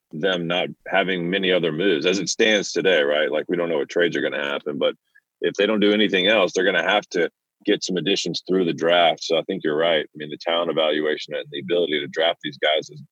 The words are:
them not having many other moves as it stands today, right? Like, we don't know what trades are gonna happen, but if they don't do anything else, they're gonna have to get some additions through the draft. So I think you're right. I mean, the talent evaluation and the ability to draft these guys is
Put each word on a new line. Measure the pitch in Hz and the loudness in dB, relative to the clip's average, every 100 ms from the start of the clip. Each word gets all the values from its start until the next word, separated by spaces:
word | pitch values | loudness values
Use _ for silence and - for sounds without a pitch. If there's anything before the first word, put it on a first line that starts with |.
| _ | _
them | 78 95 90 82 | -4 -2 -2 -2
not | 90 73 - - | -2 -4 -8 -2
having | 92 92 92 85 | 0 0 -2 -2
many | 98 92 | -2 2
other | 90 82 | 2 0
moves | 78 98 76 85 | 0 0 2 0
as | 98 | 0
it | 85 | -2
stands | - 113 104 87 | 0 2 2 0
today, | 87 92 82 | 0 2 4
right? | 71 73 71 | 2 2 0
Like, | 73 73 | -2 -2
we | 87 | -2
don't | 85 | 0
know | 76 | -2
what | 67 | -2
trades | 87 85 73 | 0 0 0
are | |
gonna | 73 65 | -2 -4
happen, | 71 71 - 71 | -4 -4 -6 -2
but | 73 71 _ _ _ _ | -2 -2 _ _ _ _
if | 87 - | -4 0
they | 101 | 2
don't | 107 | 4
do | 104 | 4
anything | 104 101 92 92 | 4 2 2 4
else, | 110 87 | 4 2
they're | 92 90 | 2 2
gonna | 87 | 2
have | 87 104 - | 2 0 0
to | 92 80 - _ _ - | -2 -2 -4 _ _ 0
get | 92 | 0
some | - 90 | 0 -2
additions | 80 95 87 - - | 0 -2 -2 -6 -2
through | 92 85 | 0 0
the | |
draft. | 73 82 87 82 80 | 0 2 4 4 2
So | - 80 | -2 -2
I | |
think | 78 95 | -2 -4
you're | 78 76 | -2 0
right. | 85 80 76 | 2 0 -2
I | 78 | -10
mean, | 76 | -12
the | - | -8
talent | 85 85 85 | -4 -2 0
evaluation | 80 78 76 76 73 - | 0 0 0 -2 -4 -6
and | 73 73 | -10 -8
the | 71 | -10
ability | 67 87 80 76 | -2 0 0 -2
to | 71 | -4
draft | 78 82 - | 0 0 0
these | 78 69 | -8 -4
guys | 76 78 73 | -2 -2 -4
is | 76 69 | -14 -20